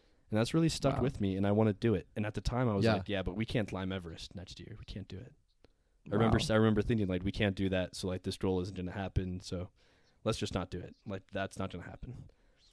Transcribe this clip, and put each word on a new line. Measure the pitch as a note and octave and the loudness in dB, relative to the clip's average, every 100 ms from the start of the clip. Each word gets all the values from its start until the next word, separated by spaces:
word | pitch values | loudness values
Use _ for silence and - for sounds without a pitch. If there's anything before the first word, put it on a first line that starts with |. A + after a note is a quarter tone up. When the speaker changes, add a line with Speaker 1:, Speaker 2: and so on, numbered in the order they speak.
| _ _ _ | _ _ _
Speaker 1:
And | G#2+ | 0
that's | A#2+ | 2
really | D#3+ E3 | 4 2
stuck | - C#3 - | 2 0 2
Speaker 2:
Wow. | |
Speaker 1:
with | B2 - | 0 0
me, | G2 F#2+ | -2 2
and | G2+ | 4
I | |
wanna | G#2 A2 | 4 4
do | G2+ A#2 | 4 2
it. | F#2 - | 2 -2
And | - G#2 | -4 -4
at | |
the | G#2 | -2
time, | - B2 B2 | -2 0 2
I | |
was | G2+ | 4
Speaker 3:
Yeah. | A2+ | 4
Speaker 1:
like, | G2+ F2+ | 2 0
"Yeah, | G2 | -2
but | F2+ | -2
we | F#2+ A2+ | -4 -2
can't | B2+ G2+ | -2 -2
climb | F#2 F#2+ | -4 -4
Everest | F#2+ E2+ E2+ - F2+ | -4 -6 -12 -12 -12
next | - - | -14 -14
year. | - A2 | -16 -16
We | |
can't | - G#2 F#2+ | -12 -12 -12
do | F#2 | -12
it." | B2 - _ _ _ _ _ _ - | -14 -20 _ _ _ _ _ _ -2
I | |
remember | G#2 A2+ A2 | 4 6 4
Speaker 2:
Wow. | |
Speaker 1:
s-, | - | 6
I | A2 | 6
remember | A2 G#2 | 6 6
thinking, | G2+ A2+ F#2+ | 4 2 2
like, | F#2 | 0
"We | G2 | 0
can't | - G#2 F#2 | 2 0 2
do | F#2+ | 0
that, | F#2 F2+ - | 0 -2 -4
so, | F#2+ | -4
like, | F#2 | -4
this | G2 - | -4 -2
goal | G2 F#2 | 0 0
isn't | F#2 F#2 | -2 -6
gonna | F2+ | -6
happen, | G2+ F#2+ - F#2 F2+ | -6 -4 -2 -2 -6
so | - F2+ F#2 _ _ _ _ _ | -6 -8 -8 _ _ _ _ _
let's | A2 A2 | -4 -2
just | G#2 | -2
not | F#2+ F2+ | -4 -4
do | F2+ | -8
it. | C#2+ - - | -10 -14 -10
Like, | F#2+ - | -10 -8
that's | G2 G2 - | -6 -6 -6
not | F#2+ | -6
gonna | F2 | -8
happen." | - - - - - _ _ _ _ | -12 -12 -12 -12 -16 _ _ _ _